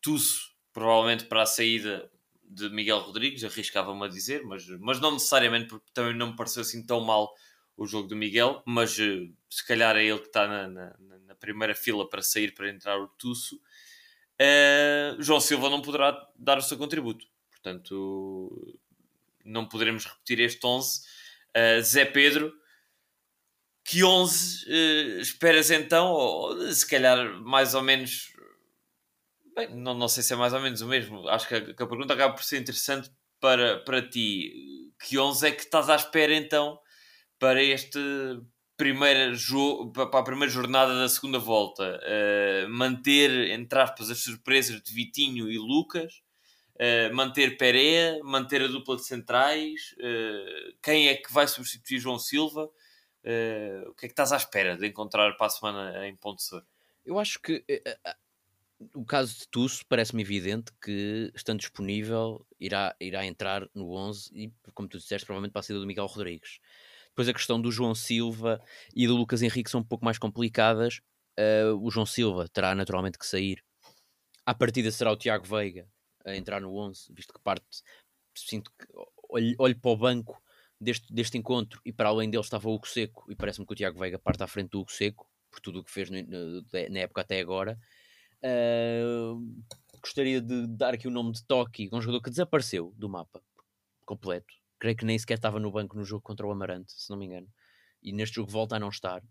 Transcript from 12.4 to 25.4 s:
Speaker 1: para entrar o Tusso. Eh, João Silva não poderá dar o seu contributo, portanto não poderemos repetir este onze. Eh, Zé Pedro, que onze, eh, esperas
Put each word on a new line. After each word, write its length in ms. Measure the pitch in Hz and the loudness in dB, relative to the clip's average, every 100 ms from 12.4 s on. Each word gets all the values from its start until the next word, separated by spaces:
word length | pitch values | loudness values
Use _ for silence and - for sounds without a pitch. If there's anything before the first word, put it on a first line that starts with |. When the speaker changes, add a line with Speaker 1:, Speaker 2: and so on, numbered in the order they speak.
| 107 | -2
Speaker 1:
para 160 | - 101 | -4 -8
entrar 280 | 101 101 101 | -8 -6 -6
o 100 | 98 | -6
Tusso. 520 | _ 123 120 - - _ - - - - _ _ _ | _ -8 -8 -10 -14 _ -20 -20 -20 -20 _ _ _
Eh, 760 | 139 143 143 143 147 147 147 147 | 6 8 8 6 4 2 0 -4
João 220 | 143 151 | 4 4
Silva 300 | 143 143 135 | 6 2 2
não 100 | 143 | 0
poderá 340 | 143 143 139 143 - _ | -2 2 2 2 -10 _
dar 200 | 127 139 | 2 2
o 40 | |
seu 140 | - 139 | 2 -4
contributo, 500 | 147 135 120 110 - _ _ | -4 -4 -4 -8 -12 _ _
portanto 1300 | _ - 92 90 95 95 95 95 95 92 - - - _ _ _ _ _ _ | _ -12 -12 -10 -8 -6 -6 -8 -10 -12 -14 -18 -20 _ _ _ _ _ _
não 220 | 104 110 110 | -10 -8 -8
poderemos 380 | 110 113 113 | -2 -2 -2
repetir 360 | - - - 117 | -8 -14 -4 0
este 260 | 120 120 123 | 0 2 0
onze. 360 | 127 131 - - - - - _ | 0 0 -6 -8 -20 -20 -20 _
Eh, 260 | 113 117 113 | 4 6 6
Zé 240 | 117 139 | 4 4
Pedro, 480 | 135 143 143 143 151 156 _ _ _ _ _ _ _ _ _ _ _ _ | 4 6 6 6 -2 -8 _ _ _ _ _ _ _ _ _ _ _ _
que 220 | - 170 | -4 6
onze, 640 | 185 185 180 160 175 - - | 8 8 6 2 -2 -6 -2
eh, 520 | 156 160 156 143 95 | 2 4 4 0 -2
esperas 500 | 127 - | -6 2